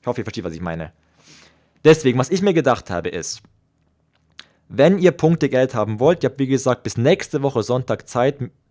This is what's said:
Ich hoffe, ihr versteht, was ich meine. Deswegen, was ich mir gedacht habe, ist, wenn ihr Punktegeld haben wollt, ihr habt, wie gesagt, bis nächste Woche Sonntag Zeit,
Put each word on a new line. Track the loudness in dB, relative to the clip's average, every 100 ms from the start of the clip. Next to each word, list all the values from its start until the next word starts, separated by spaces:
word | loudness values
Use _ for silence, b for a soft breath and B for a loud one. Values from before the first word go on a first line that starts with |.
Ich | -6
hoffe, | -6
ihr | -8
versteht, | -8
was | -10
ich | -8
meine. | -10 -8 -12 _ b b b b b b b b 4
Deswegen, | 6 4 0
was | -2
ich | 0
mir | 0
gedacht | 2 2 0 -4
habe, | -6 -6
ist, | -8 -10 -12 _ _ _ _ _ _ _ _ _ -20 B B _
wenn | 2 4 6
ihr | 2
Punktegeld | 4 2 2 0 2 0 0
haben | -4 2
wollt, | 2 2
ihr | -2
habt, | -2
wie | -2
gesagt, | 0 0 -2
bis | -4 0
nächste | 0 0 -2 -4
Woche | -2 -2
Sonntag | -2 -4 -2 -6 -4
Zeit, | -2 -2 -2 -12 _ _